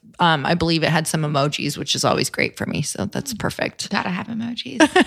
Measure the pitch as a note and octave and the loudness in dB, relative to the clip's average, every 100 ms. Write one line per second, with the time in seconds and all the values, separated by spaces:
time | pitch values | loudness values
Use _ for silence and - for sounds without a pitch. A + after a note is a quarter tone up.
0 | - - F3 D#3 - E3 E3 E3 D#3 D#3+ | -10 2 4 4 2 2 2 2 2 2
1 | D#3+ D#3+ D3+ C#3+ D3 - C#3+ - C#3+ - | 0 0 0 0 0 0 -4 -4 -4 0
2 | A#2+ - - - - - - - D3 - | 2 2 0 -2 -4 -2 -4 -2 -4 -4
3 | - - - G#3+ - - - - - - | -4 -4 -6 -4 -4 -2 -4 -6 -6 -4
4 | - F3+ - A3+ A#3 A#3+ B3+ C4 D#4 F#4 | -2 -4 -6 -6 -6 -8 -4 2 4 4